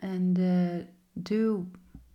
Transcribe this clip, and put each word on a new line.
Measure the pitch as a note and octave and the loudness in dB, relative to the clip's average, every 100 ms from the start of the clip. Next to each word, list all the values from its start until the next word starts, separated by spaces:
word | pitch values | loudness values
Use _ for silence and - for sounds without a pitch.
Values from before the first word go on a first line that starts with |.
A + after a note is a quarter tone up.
and, | G3 F#3 F3+ F3+ | -6 -2 2 2
uh, | F3+ F3+ F3 F3 - - _ - | 4 4 2 -2 -8 -16 _ -12
do, | F3+ G#3+ A3 G#3 F3+ - - - - | -2 0 2 0 -4 -12 -20 -20 -20